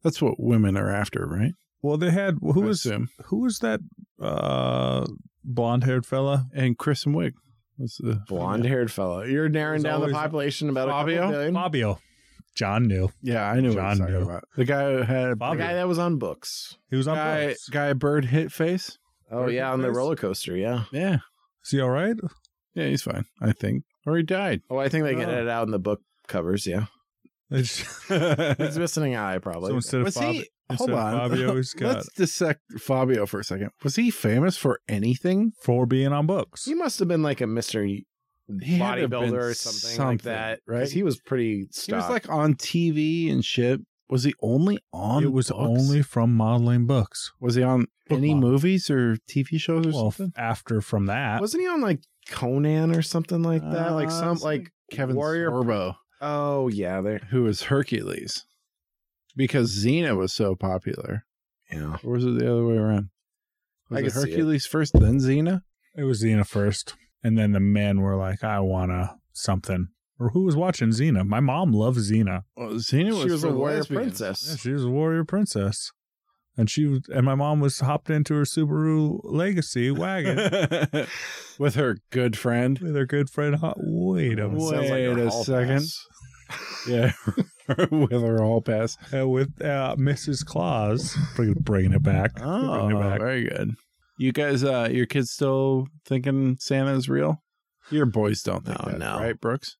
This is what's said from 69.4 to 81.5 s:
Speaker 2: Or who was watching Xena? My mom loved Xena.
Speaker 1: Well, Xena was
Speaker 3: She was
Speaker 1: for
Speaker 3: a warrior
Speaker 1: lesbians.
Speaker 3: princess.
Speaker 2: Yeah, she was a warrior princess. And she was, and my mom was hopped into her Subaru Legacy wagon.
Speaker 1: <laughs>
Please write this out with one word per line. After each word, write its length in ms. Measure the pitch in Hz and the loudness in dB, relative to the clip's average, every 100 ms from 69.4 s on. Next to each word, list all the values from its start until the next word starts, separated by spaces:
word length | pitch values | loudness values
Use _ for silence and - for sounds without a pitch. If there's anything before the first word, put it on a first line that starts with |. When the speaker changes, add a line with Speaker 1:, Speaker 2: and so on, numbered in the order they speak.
| - 95 - 92 90 _ _ _ | -2 -2 0 -2 -2 _ _ _
Speaker 2:
Or 100 | 120 | 0
who 140 | 139 | 2
was 120 | 190 147 | 2 2
watching 340 | 180 - 113 | 0 0 2
Xena? 340 | 113 151 110 95 | 2 2 2 2
My 120 | 107 | 2
mom 320 | 135 139 180 | 2 2 2
loved 280 | 107 110 127 | 4 4 2
Xena. 440 | 101 110 101 92 - - | 2 2 2 0 -8 -12
Speaker 1:
Well, 140 | 120 | -8
Xena 380 | 107 113 135 190 | -6 0 2 2
was 120 | 214 | 0
Speaker 3:
She 60 | 165 | 0
was 120 | 165 | 0
Speaker 1:
for 60 | 160 | 0
Speaker 3:
a 20 | |
warrior 240 | 135 143 151 | 0 0 -2
Speaker 1:
lesbians. 260 | 147 143 254 - | -2 -2 -2 -4
Speaker 3:
princess. 280 | 104 98 156 | -6 -6 -8
Speaker 2:
Yeah, 60 | 156 | -8
she 160 | 120 | -4
was 140 | 143 123 | -2 0
a 40 | |
warrior 340 | 131 160 165 | 0 0 0
princess. 680 | 160 190 214 107 98 - - _ _ _ _ _ _ - | 0 0 0 0 0 -2 -8 _ _ _ _ _ _ 0
And 80 | 110 | 0
she 160 | - 151 | 2 2
was, 140 | 135 - | 0 -2
and 100 | 135 | 0
my 120 | 131 135 | 2 2
mom 240 | 143 151 | 2 2
was 200 | 139 - | 2 0
hopped 280 | 131 151 - | -2 -2 0
into 240 | 156 147 | 0 2
her 80 | 151 | 2
Subaru 760 | 143 - 151 151 156 156 151 180 | 0 0 0 0 2 2 2 -2
Legacy 680 | - 147 185 185 156 127 120 | -4 -2 0 0 -2 0 0
wagon. 460 | 139 175 190 165 170 214 202 165 170 147 | 0 -2 -2 0 0 2 2 2 2 0
Speaker 1:
<laughs> 680 | 156 - - - - - | -2 -4 -8 -12 -14 -18